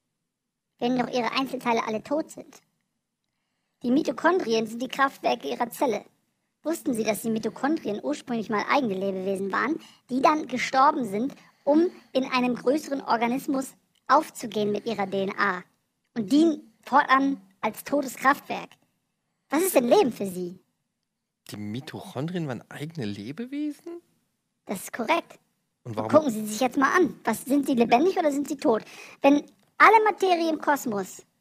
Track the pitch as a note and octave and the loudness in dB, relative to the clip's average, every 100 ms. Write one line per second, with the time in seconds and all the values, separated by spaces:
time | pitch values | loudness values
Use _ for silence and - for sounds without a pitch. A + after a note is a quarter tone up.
0 | _ _ _ _ _ _ _ _ A#3+ B3+ | _ _ _ _ _ _ _ _ -2 -2
1 | A#3 B3+ A3+ C4 C4+ B3+ B3 A3+ A3+ A3 | -2 -2 -2 -2 -4 -4 -2 -2 -2 -6
2 | - D4 D#4+ - - - _ _ _ _ | -4 -4 -4 -12 -20 -20 _ _ _ _
3 | _ _ _ _ _ _ _ _ B3 C4 | _ _ _ _ _ _ _ _ 0 0
4 | E4+ B3 D#4 F#4 C#4 A3+ A3 A#3 B3+ - | 0 0 2 2 0 -2 -2 -6 -8 0
5 | C4+ C4+ A#3+ A#3+ C4+ A#3+ A#3+ - C#4+ G#3 | -2 0 -2 -2 -4 -4 -6 -2 -2 -2
6 | - _ _ _ _ _ D4 D#4 - A3+ | -6 _ _ _ _ _ -6 -4 -2 -2
7 | A3 G3+ A#3 A3 A3 - C4+ D#4+ A#3+ G#3 | -2 -2 -2 -4 -4 -4 -2 -2 -2 -6
8 | - D4 - A#3 F#3 G#3 - C4+ B3 F#3 | -4 -6 -6 -6 -2 -2 0 0 0 -2
9 | G3 F#3+ F#3 F#3+ G3 G3+ A3+ E4 - _ | -2 -4 -4 -4 -2 -2 -2 -4 -8 _
10 | _ B3 D#4+ D4+ - B3+ - C4 C#4 D#4 | _ 0 2 2 -2 -6 -2 4 4 4
11 | A3+ G3 C4 - - _ - D4+ F4 - | -2 -2 -4 -6 -20 _ 2 4 4 -2
12 | - C4 B3+ B3+ B3 A#3 - D4+ D4+ C#4 | -4 -2 0 0 0 0 0 0 0 -6
13 | - A#3 A#3 B3+ C#4 C4+ C4+ - _ _ | 0 0 2 -2 -2 -4 -4 -12 _ _
14 | _ C#4+ D#4+ - A#3+ G#3+ G#3 G#3 A#3 G3+ | _ 2 2 -8 -8 -2 -2 -2 -4 -4
15 | G3 G3 G3 G#3 G3+ F3+ - _ _ _ | -4 -2 -4 -2 -2 -2 -8 _ _ _
16 | _ B3 G3 C#4 E4 D4+ - _ - C4 | _ -8 0 4 4 2 -8 _ 0 2
17 | C#4+ C4+ C#4 C#4 - _ A3 G#3+ - - | 4 4 4 -2 -8 _ -8 -8 -4 -2
18 | C4+ - B3+ C4+ - F#3+ E3 _ _ _ | -2 0 0 0 -2 -10 -10 _ _ _
19 | _ _ _ _ _ C#4+ F#4 C#4+ A#3+ F4 | _ _ _ _ _ -2 2 2 6 4
20 | D#4 G#3 G3+ F3+ F3 F3+ _ _ _ _ | 4 0 -6 -6 -8 -10 _ _ _ _
21 | _ _ _ _ - A2+ G#2 A#2 C3+ A2 | _ _ _ _ -16 -12 -8 -8 -10 -14
22 | - A#2+ D#3 F3+ D#3 A#2 - C#3 D3 D#3 | -10 -8 -6 -4 -6 -8 -10 -12 -12 -8
23 | G#2+ G2+ G#2 D3+ B3 C#4+ D4+ C#4+ E4+ E4+ | -8 -6 -10 -12 -10 -6 -8 -8 -14 -16
24 | _ _ _ _ _ _ - G3 - - | _ _ _ _ _ _ -10 -10 -10 -10
25 | A3+ E4+ - - _ _ _ _ - G#2+ | -2 -2 -2 -18 _ _ _ _ -10 -6
26 | G#2+ D4+ D4+ G#3+ G#3+ G#3+ B3+ C#4+ C4+ F4+ | 4 4 4 -4 -6 -2 -2 2 2 4
27 | E4+ - - G#3+ - C#4+ C4+ B3+ A#3 A#3+ | 2 0 -4 -4 0 0 2 2 4 4
28 | F4 F#4+ D#4+ C#4 C#4+ D4 D4 A3 - - | 4 2 0 0 -4 -2 0 0 -2 -18
29 | - - C#4 C#4+ - _ _ _ E4+ A4 | -20 2 4 4 2 _ _ _ 8 8
30 | G#4+ - F#4+ F4 E4 D#4 - C#4 C4+ G3+ | 6 2 2 2 2 0 0 0 0 -4
31 | F#3 - - _ | -6 -12 -20 _